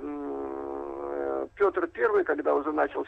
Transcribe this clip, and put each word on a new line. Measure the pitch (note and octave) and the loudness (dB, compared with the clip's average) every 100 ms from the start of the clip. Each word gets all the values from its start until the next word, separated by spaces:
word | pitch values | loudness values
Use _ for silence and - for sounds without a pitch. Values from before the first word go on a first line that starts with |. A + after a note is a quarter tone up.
м, | C#3+ D3 C#3+ C#3 C#3 C#2 C#2 C#2 C#2 C#2 C#2+ C#2+ C#2 C2+ - | 2 -6 -4 -4 -4 -6 -6 -6 -6 -6 -6 -4 -2 -2 -4
Пётр | - G3+ F#3+ E3+ | 2 2 2 -2
Первый, | - A#3 G#3 | 2 4 4
когда | E3+ D3 D3 | 2 2 2
уже | C#3+ D3+ | 2 2
начал | D3+ D3 C#3 | 0 0 0